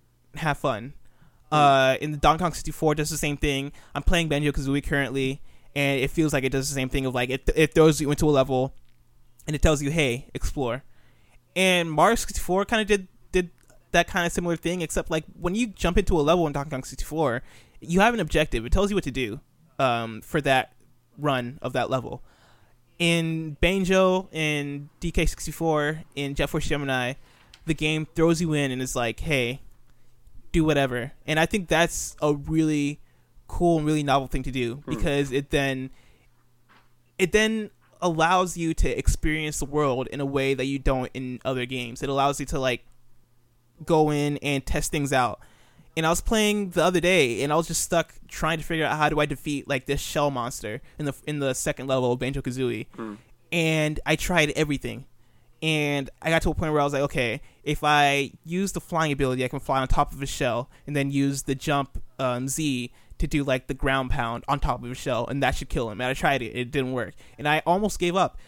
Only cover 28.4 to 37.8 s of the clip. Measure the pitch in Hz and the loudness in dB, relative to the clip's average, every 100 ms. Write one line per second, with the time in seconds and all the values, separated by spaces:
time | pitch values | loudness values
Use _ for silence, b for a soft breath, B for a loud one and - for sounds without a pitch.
28.4 | 170 151 139 127 131 127 117 110 165 139 | 2 0 0 -2 -4 -2 -2 -4 -2 0
29.4 | 120 135 - - - - - - - - | 0 -4 -12 -20 -20 -20 -20 -20 -20 -20
30.4 | - 170 156 143 135 123 123 - - 156 | -2 2 4 4 2 -2 -6 -10 -2 0
31.4 | 170 214 170 160 170 - - - 151 147 | 2 0 2 2 2 0 -8 -2 0 0
32.4 | 147 160 156 151 143 147 - _ _ - | 0 0 2 2 -2 -6 -14 _ _ -20
33.4 | - - 175 165 151 156 143 139 127 135 | -10 0 2 4 2 2 2 2 2 -4
34.4 | 127 131 120 131 139 - 147 143 139 131 | -4 -2 -4 -4 -6 -2 0 2 0 -2
35.4 | 139 143 139 131 131 b b b b _ | 0 0 0 -2 -8 b b b b _
36.4 | _ _ _ _ _ _ _ - 180 208 | _ _ _ _ _ _ _ -2 2 4
37.4 | 220 220 208 - | 2 0 -6 -14